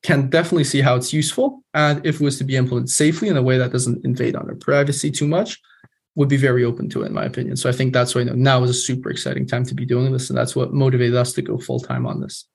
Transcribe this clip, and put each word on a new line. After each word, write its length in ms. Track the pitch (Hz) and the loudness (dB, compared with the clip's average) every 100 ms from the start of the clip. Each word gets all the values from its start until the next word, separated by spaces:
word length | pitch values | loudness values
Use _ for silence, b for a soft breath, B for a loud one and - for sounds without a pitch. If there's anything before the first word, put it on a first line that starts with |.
can 260 | - 147 135 | 2 0 4
definitely 340 | 165 170 175 | 2 2 0
see 180 | 147 143 | 2 2
how 140 | 135 123 | 4 2
it's 180 | 123 | 0
useful. 500 | 151 156 - 269 269 _ 151 | -2 -2 0 0 -2 _ 0
And 280 | 151 147 | 2 0
if 120 | 160 151 | -2 0
it 80 | |
was 160 | 147 135 | 0 -2
to 40 | |
be 120 | 135 131 | -2 0
implemented 340 | 127 123 123 | 0 0 -2
safely 380 | - 151 160 214 | 2 2 2 0
in 100 | 160 | 2
a 60 | |
way 160 | 127 127 | 2 2
that 120 | 127 | 2
doesn't 320 | 127 120 120 | 0 -2 -2
invade 320 | 131 123 120 - | -2 -2 -2 -4
on 120 | - | -8
their 80 | - | -8
privacy 560 | - 143 143 143 151 | 0 2 2 0 -4
too 160 | 135 147 | -2 0
much, 320 | 165 214 - b b b b _ - | 0 -2 -8 b b b b _ 0
would 140 | 143 | 2
be 80 | 139 | 4
very 260 | 131 127 | 4 2
open 260 | 120 117 - | 2 -2 -6
to 140 | - | -4
it, 40 | - | -4
in 60 | |
my 120 | 52 50 | -4 -6
opinion. 320 | 131 123 131 | -4 -6 -2
So 120 | 131 | -2
I 40 | |
think 200 | 123 131 | 0 2
that's 220 | 127 123 123 | 2 2 0
why 80 | |
now 400 | 120 123 131 131 | 0 2 4 4
is 80 | 123 | 4
a 20 | |
super 380 | 123 - 127 127 | 0 -2 -4 -4
exciting 340 | - - 131 131 | -6 -4 -4 -2
time 200 | 120 127 | -2 -2
to 100 | 131 | -4
be 100 | 127 | -2
doing 260 | 120 131 | 0 0
this. 200 | 131 127 | -2 -2
And 60 | 127 | -2
that's 180 | 120 - | -2 -2
what 180 | 131 | -2
motivated 420 | 143 135 127 120 123 | 2 2 4 2 2
us 160 | 123 | 0
to 100 | - | -2
go 160 | - 127 | -4 -6
full 200 | - 64 | -4 -6
time 280 | - 64 60 | -4 -4 -4
on 140 | 53 | -6
this. 240 | - - - | -8 -12 -20